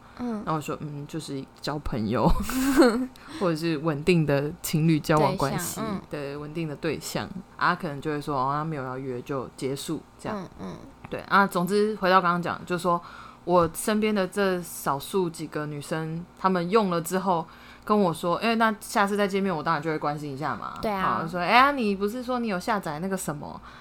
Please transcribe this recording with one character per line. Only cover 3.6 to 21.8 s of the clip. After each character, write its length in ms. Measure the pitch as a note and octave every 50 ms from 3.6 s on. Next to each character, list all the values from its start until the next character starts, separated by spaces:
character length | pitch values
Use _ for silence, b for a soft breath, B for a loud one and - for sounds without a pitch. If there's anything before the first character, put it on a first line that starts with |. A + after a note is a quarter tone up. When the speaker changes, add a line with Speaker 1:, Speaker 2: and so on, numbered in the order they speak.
| E3+ E3 D#3+ C3+
Speaker 2:
稳 240 | D#3 E3 D3 C#3+ D#3
定 220 | F#3+ F3+ E3 D3+
的 260 | D3 C#3+ C#3 C#3+ D3+ F3 -
情 260 | - - - D3+ D#3+
侣 120 | E3 D#3 C#3+
交 180 | - - D#3
往 180 | D#3 D3+ C3+ C#3
关 140 | - C#3 C3+ - -
系， 200 | - - - -
Speaker 1:
对 60 | A3
象， 100 | A3 F#3+
嗯。 60 | - - -
Speaker 2:
对， 280 | D#3+ D3 C#3 C#3 C#3+
稳 160 | D3 D3 D3+ D#3
定 140 | E3+ E3
的 80 | D3+ C#3
对 240 | - - D#3 C3 D#3
象。” 280 | - - - C#3 G#2+ - - - - - -
啊， 180 | - C#3 D#3+ F3
可 120 | - F#3+
能 120 | D#3 C#3+ C#3
就 100 | - D#3
会 120 | D3 D3
说 160 | C#3+ D#3 C#3+
：“哦， 140 | C3 B2+ C#3 C#3+
他 100 | D3+ D#3
没 120 | D#3+ D#3
有 80 | C3+ B2+
要 140 | C3 B2+
约， 240 | C3+ C#3 C3 B2 B2
就 260 | B2+ - C#3 C3 A2+ - -
结 180 | - C#3+ B2+ C#3
束 260 | C#3 - - D#3 - - - -
这 120 | - - -
样。” 80 | G#3+ G3
Speaker 1:
嗯， 80 | F3 - - -
嗯。 140 | F#3 F#3 E3 - - - - - - -
Speaker 2:
对， 100 | - G2+
啊， 240 | - - F3+ G3 G3
总 220 | F#3 - F3 F3+
之 280 | F3 G3+ G#3 G#3 G#3+ G#3+
回 120 | G3+ F#3+ F3+
到 120 | F#3 F#3+
刚 100 | F3+ F3
刚 100 | F3 F3
讲， 180 | E3+ C#3+ F#2+ - -
就 120 | - F3+
是 40 | E3
说 180 | F#3 F3+ E3+ E3+ B B B B B B B B -
我 260 | F3 F3 F3+ E3+ E3 -
身 240 | - - A3+ G#3+ G#3+
边 140 | G#3+ G#3+ G#3+
的 140 | G3 F#3
这 340 | F3+ - G3+ G3 F#3+ F#3 F3+
少 360 | E3+ - - - - E3 C3+
数 320 | C#3 - - G3 F#3+ F3+ E3
几 160 | E3 - D#3
个 180 | - - D#3 D3+
女 140 | D3+ D3+ C#3+
生， 420 | C#3 - E3+ D#3+ D#3+ D#3+ D#3+ E3 F3 - - -
她 100 | - F#3+
们 180 | F#3+ F3 E3+ F3
用 200 | G#3+ A3+ G3+ F#3
了 120 | E3+ E3+
之 180 | E3 - F#3 F#3
后 260 | F3+ G3 F3 D#3+ E3+ B B B B B B B B
跟 140 | - G#3+ G#3+
我 140 | G3 E3+ D#3
说 240 | - F#3+ F3 E3+ -
：“哎， 140 | - A#3 A3+
那 180 | A3+ A3+ A3 G#3 G#3+
下 260 | - - - A3+ G3+
次 100 | G3 G#3
再 120 | G3+ G#3
见 160 | F#3 G3 F#3+ G3
面， 120 | G3 E3+
我 60 | D3+
当 120 | C#3 E3+ E3
然 80 | C#3+ D3
就 60 | E3
会 80 | D#3
关 200 | D#3 D#3+ D3 D3
心 160 | D3 D3+ D3 C3+
一 40 |
下 180 | C3 D#3 C3+ A#2
嘛。” 240 | F#2+ - C2 - -
Speaker 1:
对 80 | - A3
啊。 280 | G3+ F#3+ F#3 - A2
Speaker 2:
好， 60 | G#2+ E3
就 60 | E3
说 120 | F3+ F3
：“哎 140 | F3 F3 A3+
呀， 160 | B3 C4 C#4+
你 240 | C#4+ C4